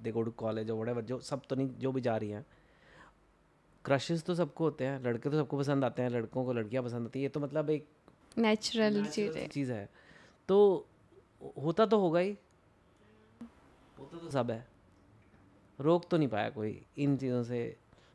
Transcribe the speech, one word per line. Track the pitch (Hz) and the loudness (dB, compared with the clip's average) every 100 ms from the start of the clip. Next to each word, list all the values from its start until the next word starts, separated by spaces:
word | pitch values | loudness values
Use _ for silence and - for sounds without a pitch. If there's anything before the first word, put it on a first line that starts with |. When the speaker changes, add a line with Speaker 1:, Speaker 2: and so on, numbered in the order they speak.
Speaker 1:
they | 113 113 | -4 -2
go | |
to | 113 113 | -2 -4
college | 113 110 110 | -4 -4 -4
or | 110 | -4
whatever, | 113 120 | -2 -4
जो | 110 127 | -4 -8
सब | - 135 - | -6 -8 -4
तो | 131 | -2
नहीं, | 135 113 | -2 -2
जो | 131 | -4
भी | 131 | 0
जा | 120 110 | 0 0
रही | 107 | -2
हैं, | 104 - - _ _ - - - _ _ _ _ _ _ _ - | -6 -12 -20 _ _ -20 -20 -20 _ _ _ _ _ _ _ 0
क्रशेस | 135 - 170 | 0 0 -4
तो | 165 175 | -2 -2
सबको | 156 - | -2 0
होते | 160 147 131 | -2 0 -4
हैं, | 135 | -2
लड़के | 123 117 147 | -2 -2 0
तो | 151 | 0
सबको | 135 139 | 0 0
पसंद | 143 139 127 | 2 2 2
आते | - | 0
हैं, | 123 | 0
लड़कों | 120 110 127 127 | 0 -2 -2 -2
को | |
लड़कियाँ | 117 107 127 | -2 -2 -2
पसंद | 123 117 113 | -2 -4 -6
आती | 131 | -4
हैं, | |
ये | 139 | -4
तो | 151 | -2
मतलब | 143 151 147 | -2 -2 0
एक | 151 - _ - - - - | 0 -2 _ -20 -20 -8 0
Speaker 2:
नेचुरल | 226 214 - 233 214 | 2 2 0 2 2
Speaker 1:
नेचुरल | 208 208 | 2 0
Speaker 2:
चीज़ | - 208 240 | -2 -2 -4
है। | - | -6
Speaker 1:
चीज़ | 143 127 | -4 -2
है। | 110 101 - - - - _ - | -4 -8 -16 -20 -20 -20 _ 4
तो | 196 208 170 - _ _ - _ _ - - | 8 8 6 -2 _ _ -20 _ _ -14 -4
होता | 147 165 220 | -2 2 4
तो | 214 | 6
होगा | 180 170 | 4 4
ही, | 190 202 _ _ _ _ _ _ - - - _ 233 - - - - - | 0 -4 _ _ _ _ _ _ -20 -20 -20 _ -18 -18 -20 -20 -20 -20
होता | 135 165 | -16 -14
तो | 170 | -4
सब | 139 120 | -2 -2
है, | 113 123 - - - - - - - - - - - | -4 -8 -20 -20 -20 -20 -20 -20 -20 -20 -20 -20 -2
रोक | 143 175 - | 2 2 2
तो | 175 | 2
नहीं | 139 | 2
पाया | 107 110 | 0 -2
कोई | 110 107 107 - - | -2 -6 -6 -12 0
इन | 143 135 | 2 2
चीज़ों | 131 123 | 2 -2
से | 120 120 120 - _ - - | -2 -4 -4 -10 _ -20 -20